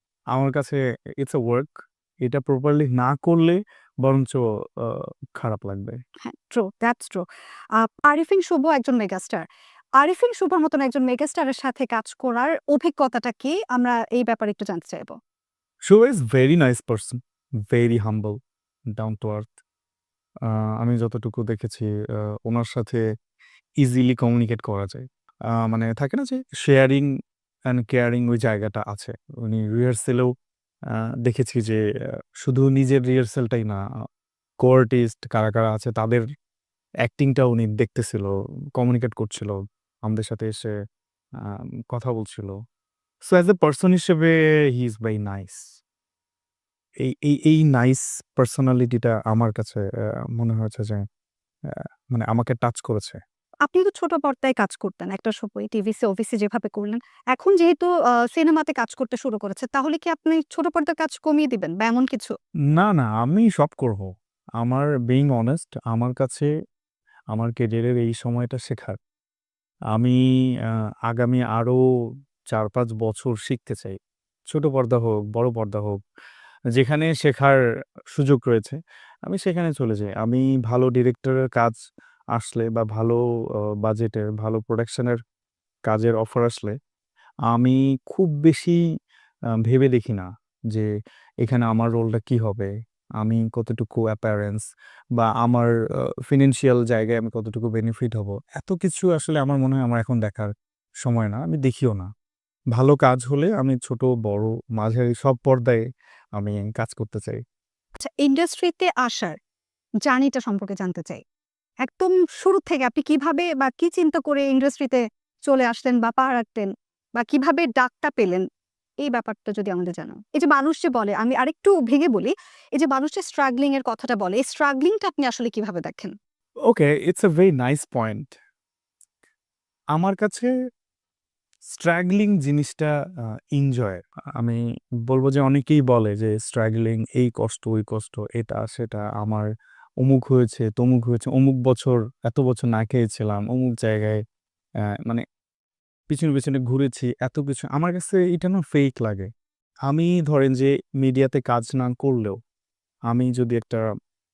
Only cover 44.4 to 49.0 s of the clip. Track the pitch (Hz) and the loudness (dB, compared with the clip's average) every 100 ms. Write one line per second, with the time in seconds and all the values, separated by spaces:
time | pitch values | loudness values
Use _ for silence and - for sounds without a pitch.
44.4 | 156 151 147 123 120 107 113 107 104 98 | 4 4 4 0 -2 -4 -4 -4 -6 -8
45.4 | 92 - - _ _ _ _ _ _ _ | -12 -18 -20 _ _ _ _ _ _ _
46.4 | _ _ _ _ _ - 131 - 147 143 | _ _ _ _ _ -8 -6 -2 0 2
47.4 | 156 156 156 131 123 131 - - - - | 4 6 6 6 4 2 -2 -12 -6 0
48.4 | 123 - 131 123 120 120 | 0 2 2 2 2 0